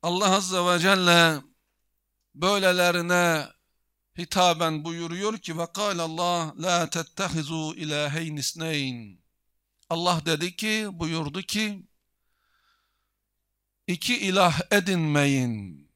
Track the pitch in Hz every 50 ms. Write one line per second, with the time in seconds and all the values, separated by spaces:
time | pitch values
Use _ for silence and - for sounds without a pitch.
0 | - 170 175 185 208 196 185 202 196 185 185 185 175 180 180 175 165 190 196 190
1 | 185 175 175 170 170 165 160 143 - _ _ _ _ _ _ _ _ _ _ _
2 | _ _ _ _ _ _ _ 139 165 185 208 202 190 185 180 180 180 175 170 175
3 | 170 170 180 180 175 170 165 156 139 - _ _ _ _ _ _ _ _ _ _
4 | _ _ _ - 175 - - 190 180 180 170 160 170 165 156 156 147 165 170 170
5 | 170 165 170 180 196 214 220 220 _ - 165 160 170 170 _ 196 208 208 196 170
6 | 165 160 160 160 180 175 175 175 165 156 - - 156 180 180 175 170 156 - 175
7 | 165 - _ - 196 175 151 160 151 139 165 160 156 156 - - 156 151 151 147
8 | 147 143 143 160 165 165 151 147 131 - - 165 160 160 156 147 139 131 127 120
9 | 113 104 92 87 _ _ _ _ _ _ _ _ _ _ _ _ _ _ 165 170
10 | 170 180 175 160 147 160 160 147 160 180 180 - 214 220 214 220 214 208 190 165
11 | 165 156 165 160 156 143 143 185 190 - - 208 220 214 208 190 - _ _ _
12 | _ _ _ _ _ _ _ _ _ _ _ _ _ _ _ _ _ _ _ _
13 | _ _ _ _ _ _ _ _ _ _ _ _ _ _ _ _ _ - 175 165
14 | - - 247 240 202 190 185 196 196 180 151 156 180 - 214 208 180 190 190 175
15 | 160 151 147 147 143 143 139 135 127 120 117 107 101 95 82 71 71 _ _